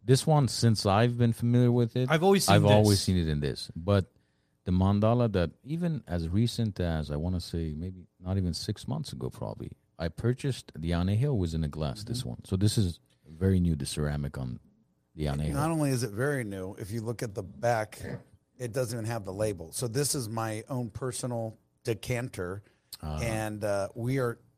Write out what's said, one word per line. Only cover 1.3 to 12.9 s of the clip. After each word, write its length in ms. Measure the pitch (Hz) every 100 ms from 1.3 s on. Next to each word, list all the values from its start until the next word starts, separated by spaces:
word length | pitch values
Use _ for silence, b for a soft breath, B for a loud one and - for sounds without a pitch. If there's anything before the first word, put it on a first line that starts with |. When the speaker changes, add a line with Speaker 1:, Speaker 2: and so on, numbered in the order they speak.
Speaker 1:
familiar 360 | 110 120 123 123
with 260 | 120 117 127
it, 120 | 127
Speaker 2:
I've 120 | 156
always 220 | 185 196 -
seen 100 | 104
Speaker 1:
I've 80 |
always 320 | 101 104 107 98
Speaker 2:
this. 40 |
Speaker 1:
seen 160 | - 92
it 100 | 80
in 120 | 73
this. 300 | 71 - - 82
But 300 | 87 101 85 _ _ _ _ _
the 80 | -
mandala 580 | 92 95 101 107 120 120
that 180 | 95 82 -
even 380 | 127 165 175 156 -
as 200 | 87 82
recent 500 | 98 117 - 110 -
as, 300 | 87 80 73
I 60 | 73
wanna 240 | 87 90
say, 340 | - 85 80 76
maybe 300 | 90 92 - _
not 200 | 92 98
even 160 | 90
six 340 | 80 - 104 -
months 240 | 76 -
ago, 160 | 65 62
probably, 440 | - 53 53 - - _ -
I 100 | 87
purchased 640 | - 113 127 143 123 -
the 180 | - 80
añejo 440 | 85 90 107 143 120
was 160 | 87
in 100 | 80
a 60 | 78
glass, 360 | 76 73 64
this 160 | - 62
Speaker 3:
Mm-hmm. 80 | 60
Speaker 1:
one. 140 | 58 -
So 100 | 92
this 220 | 104 -
is 200 | 92